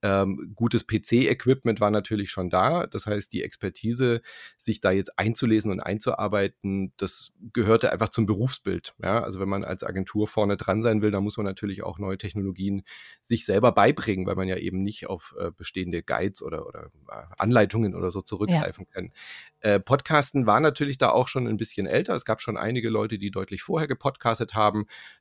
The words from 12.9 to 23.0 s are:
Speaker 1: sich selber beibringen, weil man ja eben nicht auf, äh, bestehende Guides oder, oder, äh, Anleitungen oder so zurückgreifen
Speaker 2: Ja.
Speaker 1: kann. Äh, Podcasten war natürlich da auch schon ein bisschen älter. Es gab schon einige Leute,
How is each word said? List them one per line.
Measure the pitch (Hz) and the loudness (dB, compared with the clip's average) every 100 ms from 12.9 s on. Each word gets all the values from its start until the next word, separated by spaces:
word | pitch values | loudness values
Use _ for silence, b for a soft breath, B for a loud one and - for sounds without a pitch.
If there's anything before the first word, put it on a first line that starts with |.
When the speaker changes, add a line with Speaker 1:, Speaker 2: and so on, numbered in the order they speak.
| B B B | B B B
Speaker 1:
sich | - 117 - | -4 -4 2
selber | 98 120 | 4 6
beibringen, | 101 110 151 - 95 92 | 6 4 4 -2 -2 -2
weil | 92 | -2
man | 95 | -2
ja | 92 | -2
eben | 90 92 | -4 -2
nicht | 101 - - | -4 -6 -10
auf, | 87 - - | -10 -10 -8
äh, | 87 - | -8 -8
bestehende | 85 95 87 85 | -10 -6 -4 -4
Guides | - 55 98 - | -2 -2 -2 -4
oder, | - 80 - | -8 -8 -10
oder, | - - _ - | -14 -18 _ -18
äh, | - - - | -18 -16 -4
Anleitungen | 101 120 98 110 104 90 | 2 4 4 2 -2 -2
oder | 90 | -4
so | 95 | -4
zurückgreifen | - 92 107 165 - 92 92 | -8 -4 0 2 0 -8 -12
Speaker 2:
Ja. | |
Speaker 1:
kann. | 95 87 B B B B _ | -12 -12 B B B B _
Äh, | 107 101 | 2 2
Podcasten | - 135 - 151 135 139 110 | 4 0 4 2 2 2 4
war | 110 | 6
natürlich | 156 - 143 135 | 4 2 -4 2
da | 123 | 4
auch | 120 123 | 4 2
schon | 135 120 | -2 -2
ein | 107 | -2
bisschen | 110 - 95 | -4 -4 0
älter. | 120 196 190 | 0 0 -4
Es | - | -2
gab | 110 | -4
schon | - 107 | -2 -4
einige | 107 127 113 | -2 -2 0
Leute, | 107 | 0